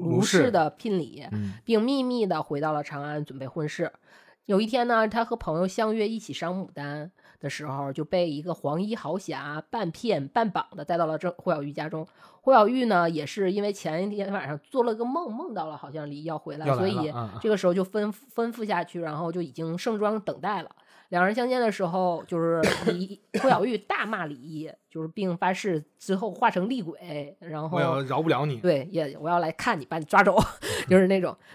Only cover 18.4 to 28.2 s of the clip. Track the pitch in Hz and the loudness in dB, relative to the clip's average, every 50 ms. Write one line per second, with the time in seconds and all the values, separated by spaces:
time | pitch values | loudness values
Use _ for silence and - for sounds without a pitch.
18.4 | 233 233 226 240 220 202 190 175 170 - - 175 165 156 151 147 175 170 170 180 | -4 -4 -4 -6 -4 -2 -2 -2 -2 -4 -6 -6 -6 -4 -4 -4 -4 -4 -4 -4
19.4 | 170 135 123 - 165 160 165 175 - 240 226 202 214 202 220 214 196 - - - | -6 -6 -6 -6 -6 -4 -4 -4 -2 -2 -2 0 0 0 0 -2 -4 -6 -6 -4
20.4 | 147 196 208 180 156 - - - _ _ - - _ _ 180 175 180 196 214 254 | -4 -4 -4 -4 -6 -8 -14 -20 _ _ -20 -20 _ _ 2 2 4 4 2 2
21.4 | 247 254 254 254 240 220 196 - 190 165 175 185 185 180 170 - - - 185 165 | 0 2 2 2 2 2 2 0 -2 0 2 2 2 2 0 0 -2 -2 -2 0
22.4 | 165 165 165 165 156 147 - - - 175 175 175 190 190 202 - _ _ - 214 | 2 2 4 4 4 4 2 2 0 0 0 0 -4 -6 -10 -14 _ _ -4 0
23.4 | - 269 247 - 190 254 233 196 - - 392 359 233 208 226 196 170 151 147 123 | 4 4 4 4 4 2 0 -2 -4 -4 -4 -2 -2 -2 -4 -4 -4 -6 -8 -10
24.4 | 127 165 156 151 156 151 - - _ _ - 165 160 160 165 208 196 185 170 175 | -12 -12 -10 -10 -10 -10 -12 -18 _ _ -10 -8 -8 -6 -4 -2 -2 -2 0 0
25.4 | 196 180 190 185 - 208 170 151 151 - _ _ - - 185 185 233 214 180 - | 0 0 0 0 0 0 0 -2 -2 -6 _ _ -4 -2 -2 -2 -2 -4 -2 2
26.4 | 247 220 - 185 180 226 269 254 180 160 151 - 185 175 151 147 143 143 147 - | 2 2 4 2 0 0 -2 -4 -4 -6 -10 -12 -12 -10 -10 -8 -10 -10 -14 -16
27.4 | 175 165 156 151 156 156 175 175 143 135 131 135 139 127 135 135 | -14 -10 -8 -6 -4 0 0 2 2 2 2 0 0 0 0 0